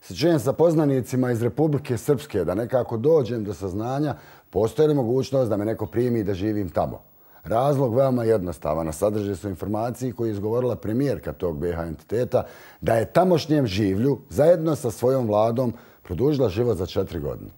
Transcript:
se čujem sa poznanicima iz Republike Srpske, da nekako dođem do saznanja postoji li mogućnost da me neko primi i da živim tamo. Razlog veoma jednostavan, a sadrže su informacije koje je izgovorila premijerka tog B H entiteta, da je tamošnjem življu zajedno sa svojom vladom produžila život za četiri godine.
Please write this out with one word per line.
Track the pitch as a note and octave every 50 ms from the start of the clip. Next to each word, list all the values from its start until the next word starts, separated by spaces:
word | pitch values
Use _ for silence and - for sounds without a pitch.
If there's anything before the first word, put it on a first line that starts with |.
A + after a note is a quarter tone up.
se | - - F#2+
čujem | E2+ C3 E3+ E3+ D3
sa | G2+ B2+ C3
poznanicima | - D#3 F3 D#3+ D#3 D#3 C#3+ C#3 C3 B2 - - B2+ B2+ B2
iz | B2 A2
Republike | A#2 A#2+ - - D3+ E3 D3 C3+ - - B2 A2
Srpske, | - - D3 C3 - - - G2+ F2
da | D#2 F2+
nekako | G2+ A#2+ A#2 - B2 A#2 - A#2+ A2+
dođem | A2+ D3 E3 D#3+ C3+ G#2 A#2+ A#2 G#2
do | G2 G2+
saznanja | - G2 G2 F2 G2+ A2 B2 C3 C#3 D3+ D3 A#2+ - - - - - _ _
postoji | - F#2 G#2+ A2+ - - D#3 D3+
li | D3+
mogućnost | C#3+ B2 A2 B2 C3 B2 - - C3+ B2+ A2
da | G#2+ G2+
me | G2+
neko | G#2+ A2+ - G#2+
primi | - - A#2 B2 B2 A#2+ A#2
i | G#2+
da | F2+ G2+
živim | F2 F#2+ G#2+ G#2+ G#2 G2+ F2
tamo. | - - E2+ - - - _ _ _ _ _ _ _ - _
Razlog | - G#2+ A2+ C3 C#3+ D3+ C3 C#3 B2 G#2+
veoma | B2+ C#3 C3+ B2+ A#2+ A#2
jednostavan, | A2 A2+ G#2+ F2+ F2+ D#2+ - - D#2 D#2 D#2+ E2 D#2
a |
sadrže | D#2 - G2 G#2+ G#2 A2 G2+ G2+ G2+
su | E2+ - G2+
informacije | F#2+ - - F#2 G#2+ G#2+ A2+ B2+ A#2+ - B2+ B2+ -
koje | - A#2 A2+
je |
izgovorila | G#2+ G2+ G2 G#2+ A2+ B2 B2 B2 A2
premijerka | - - G2 A2 B2 C#3+ C#3 A#2 D#2+ - D#2+ C#2+
tog | - - F2 D#2+ C#2+
B | D2+ F2 F2
H | E2 E2
entiteta, | E2 E2 - - _ G2+ A#2 B2 - - A#2 G2 - - - - - - _
da | - - A2+
je | A#2 G#2+
tamošnjem | - - E3 F3 F#3 F3+ D3+ - - D#3 D3+ C3+ A2
življu | F2+ G2 A2 G2 F#2+ G2 A#2+ C#3+ C3+ - - _
zajedno | E2 F2+ C#3+ E3 F3+ E3+ D#3+ E3 D3+
sa | B2+ - A#2+
svojom | G#2 - - B2 C3+ C3+ B2 G#2+
vladom | G#2 G#2 A2 A#2 A#2 A#2 C3 A#2+ G#2+ - - - - _ _
produžila | - F2+ D#2 A#2+ D3 D#3 C3 C3+ G#2+
život | E2+ G#2 B2 A#2+ A2 E2
za | F#2
četiri | E2+ - G2 F#2+ - - E2+
godine. | C#2+ C#2+ B1 G1+ G1+ G1+ -